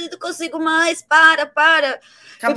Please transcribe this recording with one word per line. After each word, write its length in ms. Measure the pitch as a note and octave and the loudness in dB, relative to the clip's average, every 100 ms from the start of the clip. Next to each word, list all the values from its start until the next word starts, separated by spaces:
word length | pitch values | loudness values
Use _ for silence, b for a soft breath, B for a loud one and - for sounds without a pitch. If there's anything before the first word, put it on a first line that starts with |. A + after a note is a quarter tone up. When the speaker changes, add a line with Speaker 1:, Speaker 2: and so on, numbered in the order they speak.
Speaker 1:
eu 60 | E4+ | -12
não 80 | F4 | -12
consigo 400 | F4 D#4+ E4 D#4 | -12 -10 -10 -6
mais, 420 | D#4+ D#4+ E4+ E4 | -4 -2 -2 -4
para, 440 | - D#4 D#4+ D#4+ D4 | 0 4 4 4 -2
para. 460 | D4 D#4+ D#4+ C#4 | 0 2 2 0
Eu 60 | B3+ B B B B | -6 B B B B
Speaker 2:
Acabou, 180 | A#3+ | -4